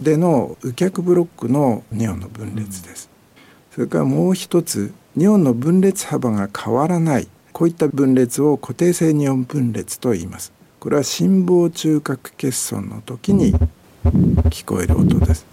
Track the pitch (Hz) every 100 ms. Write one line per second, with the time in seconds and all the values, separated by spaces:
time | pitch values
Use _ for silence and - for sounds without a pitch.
0 | 143 156 175 143 71 - 127 120 185 185
1 | 180 180 175 - 117 139 139 107 - 110
2 | 113 87 92 - 104 101 104 95 87 -
3 | - _ _ _ - _ _ - 123 160
4 | 139 143 175 190 - 175 170 113 101 -
5 | _ - 190 214 143 117 147 185 196 190
6 | - 143 127 107 98 - - 117 156 175
7 | 165 131 - _ _ - 170 165 151 139
8 | 135 131 120 - 147 143 - 123 175 175
9 | 160 151 143 131 123 151 120 110 - -
10 | 127 98 87 90 - _ _ _ - 143
11 | 131 - 175 190 180 175 170 - 156 151
12 | 151 131 - - 139 123 - 107 98 107
13 | - 123 - 196 101 - - - _ -
14 | - - - - - - - - 90 -
15 | 90 85 - - -